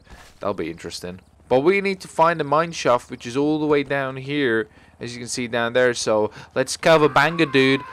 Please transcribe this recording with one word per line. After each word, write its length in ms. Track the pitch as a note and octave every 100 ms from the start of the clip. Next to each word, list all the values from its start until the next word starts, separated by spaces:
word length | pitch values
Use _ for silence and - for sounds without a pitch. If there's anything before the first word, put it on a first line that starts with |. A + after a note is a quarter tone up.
| - - - -
that'll 140 | G2
be 160 | F#2+ D#2+
interesting. 500 | E2 F2 - F2 F#2 - _ -
But 120 | B2+
we 220 | D3 G3
need 180 | G3 F#3+
to 80 | -
find 320 | - D#3+ E3
the 40 |
mine 280 | C#3+ D3 E3+
shaft, 380 | E3 D3 A#2+ -
which 160 | B2+ A#2+
is 100 | B2
all 220 | D3 D3+
the 80 | D3+
way 160 | D3
down 340 | C3+ C#3+ C3+ C3
here, 520 | C3 D3 C3+ A2+ G#2+ - - -
as 140 | A#2+
you 60 | A#2+
can 100 | A#2+
see 180 | - A#2+
down 280 | A#2+ A#2
there. 180 | B2 B2+
So 380 | A#2+ - A2 G#2+ - -
let's 240 | - C3 -
cover 320 | F3 D#3+ D3
banger, 360 | C3+ D3 E3+ D3+
dude. 360 | C3+ C3 C3+ -